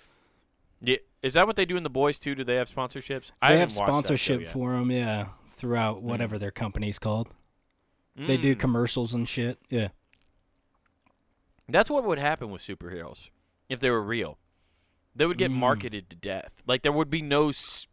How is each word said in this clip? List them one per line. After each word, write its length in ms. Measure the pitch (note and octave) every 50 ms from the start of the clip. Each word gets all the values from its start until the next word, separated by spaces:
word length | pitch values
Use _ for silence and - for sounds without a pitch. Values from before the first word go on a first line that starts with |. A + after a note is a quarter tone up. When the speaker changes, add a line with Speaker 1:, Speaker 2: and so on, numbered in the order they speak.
| _ _ _ _ _ _ _ _ _ _ _ _ _ _ _ _ A2+
Speaker 1:
Yeah. 140 | A#2+ C3 - - _ _ _ -
Is 100 | C3 B2
that 120 | E3+ F#3
what 100 | G#3+ G#3+
they 80 | G3 F#3+
do 140 | E3 F3+ F3+
in 40 | E3
The 60 | D3
Boys, 280 | B2 C3 C#3 D3 C#3+ -
too? 160 | - D3 C#3
Do 100 | C3+ C3
they 120 | A#2+ B2
have 120 | B2+ B2 -
sponsorships? 600 | - C#3 B2+ A#2+ - C#3 - - C#3 C3 - - - _
I 140 | B2 C#3 D3+
Speaker 2:
They 60 | E3
have 100 | F3 A#2
Speaker 1:
haven't 100 | G#2+ G#2 G2+ G2 C#3
watched 160 | D3 C#3+ -
that 100 | D3 B2+
show 160 | - - C3
Speaker 2:
sponsorship 40 | - E2
Speaker 1:
yet. 80 | -
Speaker 2:
for 240 | - C3+ B2 B2 B2+
'em, 160 | B2 B2 B2
yeah, 380 | B2+ B2 A#2+ A2+ G#2+ G#2 G2 F#2+ - - - - -
throughout 420 | - - A#2+ A#2+ A#2 A2+ A2 A2 F#2
Speaker 1:
Mm. 20 | A2+
Speaker 2:
whatever 360 | A#2 A#2+ G#2+ A#2+ G#2+ G#2+ G#2
their 120 | G2+ G2+
company's 480 | - - A#2+ G#2+ - G#2+ G#2 G#2 G2+ -
called. 300 | - A2 G#2+ A2 A#2 - - - _ _ _ _ _ _ _ _ _ _ _ _ _ _ _
They 200 | C3 C#3 C3 C3+
do 180 | B2 A2+ C#3 C3
Speaker 1:
Mm. 40 | -
Speaker 2:
commercials 540 | - C3 A#2+ A#2 A#2+ A#2 - C3 A#2+ A2+ A#2+
and 120 | A#2+ A#2
shit, 320 | - - B2+ A#2+ A#2+ - - _ _
yeah. 180 | B2+ A#2 G#2+ G2 - _ _ _ _ _ _ _ _ _ _ _ _ _ _ _ _ _ _ _ _ _ _ _ _ _ _ _ _ _ _ _ _ _ _ -
Speaker 1:
That's 180 | B2 F3+ A3 -
what 140 | D4 C#4+ A#3+
would 140 | G#3 E3 C#3
happen 320 | C#3+ D3 D#3 - B2 G#2+
with 100 | G2 F2+ -
superheroes 680 | - G2 - E2+ F2 F#2 E2+ E2 - - - - - _ _ _ _ _ _ _ _
if 120 | C3 A#2
they 100 | C3+ B2+
were 100 | A#2+ A2+ G#2
real. 360 | G2+ A#2 A#2 F#2 D2+ D2 - _ _ _ _ _ _ _ _ _ _ _ _ _ _ _
They 100 | B2 D3+
would 120 | E3+ F3 E3+
get 120 | F#3 D#3
Speaker 2:
Mm. 40 | C3
Speaker 1:
marketed 520 | B2+ B2 B2+ C3+ G#2+ G2+ A2+ G#2 G2+ F#2 -
to 60 | F2
death. 460 | E2+ - G2 F#2 F#2+ - - - - -
Like, 160 | A#2+ B2+ B2+ -
there 100 | C#3+ D3
would 180 | D3+ D#3+ C#3
be 100 | D3+ E3 D3+
no 260 | C#3+ C#3+ D3 D#3 D3
s-, 400 | C3+ - - - - - - -